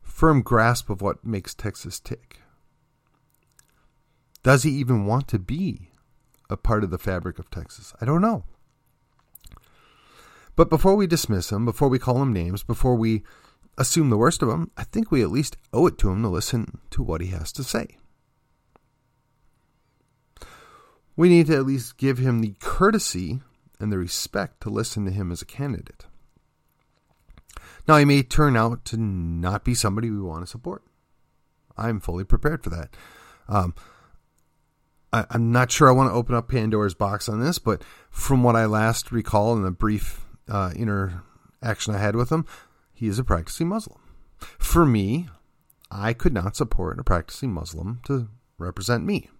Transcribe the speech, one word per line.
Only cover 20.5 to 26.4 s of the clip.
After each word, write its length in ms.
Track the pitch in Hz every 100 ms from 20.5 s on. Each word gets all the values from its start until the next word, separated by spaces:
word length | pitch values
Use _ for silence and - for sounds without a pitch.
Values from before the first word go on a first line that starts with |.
| - - - _ _ _ -
We 140 | 175
need 180 | 170 156
to 80 | 147
at 100 | 135
least 320 | 135 120 -
give 200 | 135 127
him 220 | 127 117
the 160 | 110 101
courtesy 840 | - - 190 214 - 90 85 - - _ _ _
and 120 | 104
the 60 | 98
respect 640 | 90 - - 104 95 _
to 80 | 107
listen 360 | 104 113 113 98
to 60 |
him 200 | 98 92
as 100 | 87
a 40 | -
candidate. 600 | - 139 107 - - - - _ _